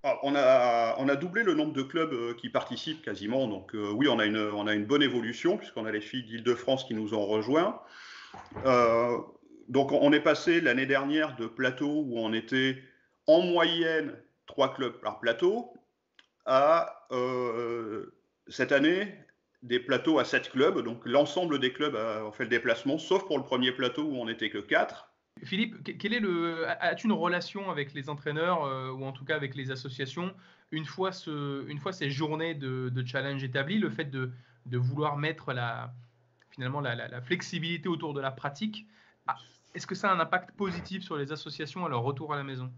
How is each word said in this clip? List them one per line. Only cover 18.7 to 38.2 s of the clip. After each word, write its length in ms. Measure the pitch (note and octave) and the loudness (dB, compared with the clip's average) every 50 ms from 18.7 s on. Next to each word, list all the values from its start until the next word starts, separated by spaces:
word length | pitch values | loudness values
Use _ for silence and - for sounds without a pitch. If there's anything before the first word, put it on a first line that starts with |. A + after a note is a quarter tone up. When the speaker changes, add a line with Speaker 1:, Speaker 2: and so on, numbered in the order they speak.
Speaker 1:
année 420 | C#3+ C#3 C#3+ D#3 F3+ F#3+ G#3 G3+ G3+ - - _ _ _ _ _ _ _ | 4 6 6 6 4 2 0 -6 -8 -16 -20 _ _ _ _ _ _ _
des 180 | - A#2+ B2 B2 | -4 -2 -2 -2
plateaux 380 | - - C3 B2 - D#3+ D#3+ C#3 | 2 2 0 2 4 4 4 4
à 60 | A#2+ | 4
sept 240 | - C#3+ B2+ A#2+ - | 4 0 0 0 0
clubs. 280 | - B2+ C#3+ F3 G3 D3 | 2 4 4 4 4 2
Donc, 220 | B2 A2+ A#2+ A#2+ - | -2 -4 -8 -8 -4
l'ensemble 540 | A#2+ A#2+ C#3+ D3 D#3 - F3+ F3+ E3 D3 C#3 | 2 4 4 4 4 2 -2 0 0 0 0
des 140 | - B2 | 0 0
clubs 240 | B2 - D3 D3 B2 | 0 0 -2 -2 0
a, 280 | G#2+ A2 A2+ G#2+ G#2+ A2 | -2 -2 -2 -4 -4 -6
ont 80 | G#2+ | -8
fait 120 | G#2 - B2+ | -6 -6 -2
le 60 | A2 | 0
déplacement, 460 | A#2+ A#2 A#2 B2 A2+ - - C3+ D3 D#3+ | 0 2 4 2 0 2 0 -2 -2 -2
sauf 280 | - - F3+ F#3+ - | 0 0 0 0 2
pour 100 | - D#3 | 0 -2
le 80 | C3 C3 | -2 0
premier 280 | - C3+ B2+ B2+ B2+ | 0 0 2 2 0
plateau 320 | B2+ - C3 B2 - D3+ D3+ | 0 0 -2 -2 0 -2 -4
où 120 | D#3 C#3 | -4 -4
on 100 | B2+ A#2 | -4 -4
n'était 220 | A2+ A#2 A2+ A2 G#2+ | -6 -4 -4 -4 -4
que 100 | F#2+ G2+ | -4 -6
quatre. 540 | G2+ - D3 D#3+ - - - - - _ _ _ _ _ _ - - | -2 2 2 2 2 2 -4 -14 -18 _ _ _ _ _ _ -18 -10
Speaker 2:
Philippe, 400 | C3 F#3+ F#3+ A3 - - - - | -6 -2 -2 -2 -2 -4 -12 -12
que-, 80 | - | -12
quel 220 | E3+ - - G#3+ A3+ | -10 -6 -4 -2 0
est 60 | B3 | 0
le, 460 | G#3+ F#3+ F3 E3+ E3 E3+ E3 E3 E3 - - - | 0 0 0 0 0 -2 -2 -2 -2 -4 -2 0
as-tu 260 | F3+ E3+ - - - | 0 -2 -2 0 2
une 60 | A3 | 2
relation 580 | G3+ D#3+ E3 F3 F3 F3 F3 - - G3+ G3 F#3+ | 2 2 2 0 0 0 -2 -6 -8 -8 -6 -4
avec 220 | E3+ D3 C#3+ C#3+ | -4 -4 -4 -4
les 160 | - D3 C3+ D3+ | -6 -8 -6 -6
entraîneurs, 560 | D3 C#3+ - D#3 D3 D#3 E3 F3 F3+ E3 D3 | -8 -4 -4 -4 -2 0 2 2 2 2 0
euh, 260 | C3+ C3 C3 C3 C3 | -2 -4 -4 -6 -6
ou 140 | C3 C3 C3+ | -8 -6 -8
en 80 | C3+ | -8
tout 120 | C3 B2+ C3 | -8 -10 -4
cas 120 | C3 D#3 | -4 -2
avec 180 | D3+ C#3 B2+ C3+ | -2 -2 -6 -6
les 160 | C#3 C3 C3 | -8 -6 -6
associations, 640 | C3 B2+ - C#3 B2+ - C#3 B2+ - E3+ F3 F#3+ F#3+ - - - - _ _ _ | -8 -8 -8 -10 -6 -6 -8 -6 -6 -6 -6 -6 -8 -12 -20 -20 -20 _ _ _
une 140 | - D#3 D#3 | -6 -6 -6
fois 260 | C#3+ - - F#3+ F#3+ | -8 -4 -2 -2 -2
ce, 560 | F#3 F#3 - E3 D#3 D3 C#3+ C#3+ C#3 C#3 C3+ - | -2 -6 -10 -8 -6 -6 -4 -4 -6 -6 -8 -8
une 100 | D3+ D3 | -10 -6
fois 140 | - G3 | -6 -6
ces 180 | F#3 - D#3 C#3 | -4 -2 -2 -2
journées 440 | C#3 C3 D#3+ D3+ D#3 D#3 E3 E3 E3 | 0 0 -2 -2 0 -2 -2 -4 -4
de, 340 | D3 C3+ C3 C3 C3 B2+ B2+ | -4 -4 -4 -4 -4 -4 -2
de 180 | B2 C3 B2 | -2 -4 -4
challenge 380 | B2 - C3+ C3 C#3 C#3 C3+ C3+ | -2 -4 -4 -2 -2 -4 -4 -6
établies, 340 | C3 B2 C#3 C3+ D3+ G3+ A3 | -2 -2 -2 -2 0 0 0
le 120 | F#3+ D3+ | 0 0
fait 160 | - - D#3 | -2 -4 -6
de, 240 | C#3+ C3 C3+ B2+ B2 B2 - - _ _ _ _ | -4 -4 -4 -4 -4 -6 -12 -20 _ _ _ _
de 120 | B2 B2 B2 | -4 -2 0
vouloir 380 | B2+ B2+ C3 C#3+ D3+ D3+ C#3+ | 0 0 2 2 0 0 0
mettre 360 | C#3+ D3 D#3 D#3+ D#3 - - | 0 -2 -2 -4 -4 -6 -6
la, 400 | B2+ B2 A#2+ A#2 A2+ A#2 A#2+ B2 - - - _ _ _ _ _ _ _ _ _ | -4 -4 -4 -4 -4 -6 -10 -12 -14 -18 -20 _ _ _ _ _ _ _ _ _
finalement 300 | - - B2+ B2+ C3+ D3 | -12 -6 -6 -4 -2 -2
la, 140 | C#3+ B2 A#2+ | -2 -2 -4
la, 120 | A#2+ A#2 | -4 -6
la 140 | A2+ B2 B2 | -10 -10 -12
flexibilité 680 | B2 B2 F3+ F3+ - - - E3+ D#3 E3 E3+ E3 - F#3 | -4 -4 -4 -4 -2 -6 -6 -4 -4 -4 -4 -4 -2 -4
autour 260 | E3 D#3+ E3 D3+ C#3+ | -4 -2 -4 -6 -4
de 60 | C#3 | -4